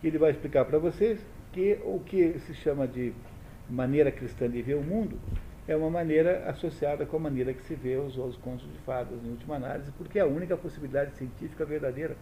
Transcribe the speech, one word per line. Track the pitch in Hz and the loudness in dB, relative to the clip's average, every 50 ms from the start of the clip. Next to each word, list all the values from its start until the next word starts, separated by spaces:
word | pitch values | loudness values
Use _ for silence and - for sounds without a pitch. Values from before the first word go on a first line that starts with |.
| - | 2
Ele | 160 156 | 2 4
vai | 151 160 156 | 6 6 6
explicar | 143 151 - 143 - 139 123 | 4 2 -4 2 4 4 4
pra | - 143 | 6 4
vocês | 156 160 175 - - 208 233 220 202 - - - - - - - | 4 4 2 2 4 4 4 4 0 -4 -12 -14 -16 -14 -10 -2
que | 185 185 202 202 - - | 2 4 4 4 4 2
o | - 190 180 | -2 -2 -2
que | - - - 190 175 165 165 139 | -4 0 4 6 6 6 4 0
se | - - 151 | -6 -8 -12
chama | - - 156 139 143 135 | 0 0 2 2 2 0
de | 123 123 127 123 120 110 - - - - - - - - - - - | 0 0 -2 -2 -2 -4 -6 -12 -14 -14 -14 -14 -16 -16 -16 -10 -6
maneira | 127 123 127 127 139 147 147 139 | -2 0 0 4 6 6 6 6
cristã | 131 - 131 117 110 - 127 120 | 4 0 -8 -8 -2 -2 -2 0
de | 120 120 | 0 -2
ver | 117 123 143 | -2 0 0
o | 147 | 0
mundo | 139 156 185 226 214 - - - - - - - - - - - - - | 0 0 0 0 0 -2 -4 -6 -4 -4 -4 -4 -4 -6 -12 -12 -2 0
é | 160 | 0
uma | 156 160 160 | 2 2 2
maneira | 165 175 170 160 156 156 160 175 185 - - - | 0 0 2 4 6 6 6 6 4 2 0 -4
associada | 139 - - 170 147 - 147 143 147 143 151 | -4 -2 -4 -4 -2 0 0 0 0 0 -2
com | - - | -2 -2
a | 156 | -2
maneira | 156 147 139 127 127 127 131 | 0 0 0 0 0 0 -2
que | 127 | -6
se | - - - | -6 -10 -8
vê | - 120 127 131 | -6 -2 -2 -2
os, | 131 143 139 127 | 0 -2 -2 -4
os | 127 127 127 117 | -4 -6 -6 -6
contos | - - 127 127 120 - - - | -8 -10 -8 -8 -8 -10 -12 -14
de | - | -12
fadas, | - - 131 123 120 120 123 120 117 | -6 -4 -4 -4 -4 -4 -8 -8 -8
em | 117 | -8
última | 120 117 - 151 151 | -8 -8 -8 -6 -6
análise, | 139 123 131 135 147 139 143 | -6 -4 -4 -6 -6 -8 -10
porque | 135 - 175 - - | -10 -10 -12 -2 2
é | 208 190 | 4 4
a | |
única | 147 139 160 180 170 185 | 4 4 0 0 -2 -2
possibilidade | - - - - - 143 131 135 139 139 139 - | -2 -2 -8 -8 -8 -8 -2 0 0 0 0 -4
científica | - 131 123 - - 170 160 - - 156 | -8 -8 -8 -8 -8 -10 -10 -6 -6 -4
verdadeira. | 143 151 151 139 131 123 135 160 156 131 - | -2 -2 -2 -2 -2 -2 -2 -4 -6 -6 -8